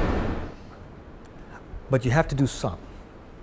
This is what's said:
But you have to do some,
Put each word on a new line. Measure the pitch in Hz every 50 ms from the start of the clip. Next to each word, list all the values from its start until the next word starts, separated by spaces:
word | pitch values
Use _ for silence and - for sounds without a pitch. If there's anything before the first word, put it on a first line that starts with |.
| - - - - - - - - - - - - - - - - - - - - - - - - - - - - - - - - - - - - - -
But | 135 127 113
you | 123
have | 120 160 160 -
to | 139
do | 135 139
some, | 117 - - - 113 87 - - - - - - - - - - - - -